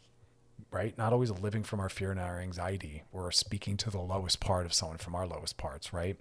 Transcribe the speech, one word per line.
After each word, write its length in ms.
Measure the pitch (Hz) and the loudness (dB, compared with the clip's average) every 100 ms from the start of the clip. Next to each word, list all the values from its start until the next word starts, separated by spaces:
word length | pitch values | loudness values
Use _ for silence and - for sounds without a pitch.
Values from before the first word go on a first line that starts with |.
| - - - - - - - | -20 -20 -20 -20 -20 -20 -4
right? 260 | 92 107 - | 0 0 2
Not 140 | 110 | 4
always 200 | 123 120 | 6 4
living 320 | 90 104 110 | 2 0 0
from 180 | - 104 | 0 0
our 80 | 95 | 0
fear 220 | - 95 | 0 0
and 80 | 95 | 0
our 200 | 90 87 | -2 -2
anxiety 640 | 92 87 90 95 78 78 - | -4 -2 -2 -2 -4 -10 -8
or 180 | 92 90 | -6 0
speaking 440 | - 104 101 101 101 | 2 2 -2 -2 -2
to 120 | 113 | 0
the 100 | 98 | -2
lowest 400 | 90 95 90 - | 0 0 0 2
part 260 | - 92 85 | 4 2 2
of 80 | |
someone 240 | - 82 82 | 0 0 -4
from 180 | 87 90 | -4 -2
our 120 | 90 | -2
lowest 300 | 78 78 - | -4 -6 -6
parts, 340 | 82 - - | -6 -6 -6
right? 260 | 87 90 - | -2 -2 -2